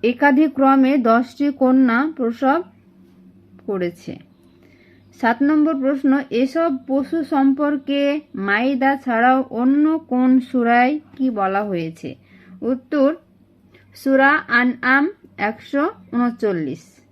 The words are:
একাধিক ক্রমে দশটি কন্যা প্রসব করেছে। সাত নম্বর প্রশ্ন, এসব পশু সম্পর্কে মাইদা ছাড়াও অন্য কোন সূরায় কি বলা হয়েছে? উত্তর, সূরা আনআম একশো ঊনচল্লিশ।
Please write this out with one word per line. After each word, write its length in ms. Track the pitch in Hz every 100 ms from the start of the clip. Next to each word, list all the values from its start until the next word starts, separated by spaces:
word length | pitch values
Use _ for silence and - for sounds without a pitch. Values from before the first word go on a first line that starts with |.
একাধিক 480 | 220 247 285 269 311
ক্রমে 380 | - 269 269 262 285
দশটি 440 | 233 233 240 - 285 277
কন্যা 400 | 254 262 254 233 311
প্রসব 460 | 311 233 233 269 311 - _ _ _ - _ - _ _ - -
করেছে। 480 | 196 175 175 - - - _ _ _ _ _ _ _ _ -
সাত 200 | 226 233
নম্বর 320 | 285 302 302 277
প্রশ্ন, 320 | 262 277 277 277 269
এসব 380 | 226 262 330 330 262 -
পশু 320 | 269 269 330
সম্পর্কে 760 | 285 285 269 277 294 294 277 277 285 302 294 -
মাইদা 500 | 196 202 254 269 269 269
ছাড়াও 420 | 262 226 247 262 254
অন্য 320 | 220 247 285 302 320 -
কোন 240 | 247 254 262
সূরায় 540 | 254 254 233 240 247 302 -
কি 140 | - 262
বলা 320 | 214 190 196
হয়েছে? 460 | 208 180 165 160 143 - _ - - -
উত্তর, 460 | 220 262 - 294 269 330 _ _ _ _ _ _ _ -
সূরা 340 | 269 269 269 311 -
আনআম 520 | 240 247 - 247 269 320 415 - - 208
একশো 340 | 226 - 285 330 453 -
ঊনচল্লিশ। 680 | 233 240 233 214 180 143 - - _ _